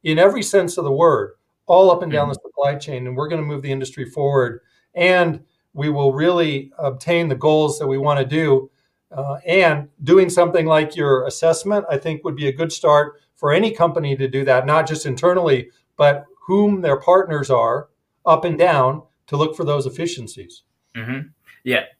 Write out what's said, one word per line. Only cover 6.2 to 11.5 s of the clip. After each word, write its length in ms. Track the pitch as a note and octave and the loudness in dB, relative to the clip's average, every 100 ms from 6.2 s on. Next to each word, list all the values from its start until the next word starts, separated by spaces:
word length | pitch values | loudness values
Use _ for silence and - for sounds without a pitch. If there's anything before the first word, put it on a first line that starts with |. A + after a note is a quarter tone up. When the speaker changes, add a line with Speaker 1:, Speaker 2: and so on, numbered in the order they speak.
| E3 F3 D#3+ C3+ C#3 - | 0 2 0 -4 -10 -8
Speaker 1:
obtain 500 | D3 C3 - E3+ E3 | -8 -6 -2 -2 -2
the 60 | |
goals 440 | B2+ D#3 D#3 D3+ D3 | 0 2 2 2 -2
that 80 | C#3+ | -4
we 120 | C3+ | -2
wanna 260 | C#3+ C#3+ C3 | 0 0 -2
do. 440 | D3+ D#3+ C3+ C3+ _ _ _ _ | -2 2 2 0 _ _ _ _
Uh, 280 | - C#3 C#3+ E3+ | -10 -8 -8 0
and 420 | F3+ F3 D3 C#3+ _ | 4 4 2 -6 _
doing 240 | C#3 F3+ F3+ | 4 4 4
something 380 | F3+ E3+ F3 D#3+ | 2 2 2 2
like 280 | D#3 D3+ | 2 0
your 320 | E3+ C#3+ C3 C3 | -4 0 0 0
assessment, 600 | - E3 | -2 0